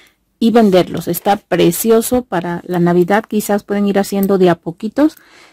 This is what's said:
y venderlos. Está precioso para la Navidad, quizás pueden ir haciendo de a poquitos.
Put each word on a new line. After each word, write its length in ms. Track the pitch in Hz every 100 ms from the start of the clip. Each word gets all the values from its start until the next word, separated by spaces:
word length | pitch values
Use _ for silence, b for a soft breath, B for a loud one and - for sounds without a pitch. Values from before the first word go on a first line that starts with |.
| b b _ -
y 140 | 226
venderlos. 560 | 226 214 180 175 170 170
Está 300 | 175 202 202
precioso 840 | - 175 170 - 226 226 226 247
para 380 | 240 175 175 170 -
la 120 | 180
Navidad, 460 | 175 175 175 202 -
quizás 360 | 214 - 208
pueden 240 | - 202 202
ir 100 | 196
haciendo 400 | 196 202 196 196
de 140 | 180
a 40 | 170
poquitos. 600 | - - 214 - 302 - b b b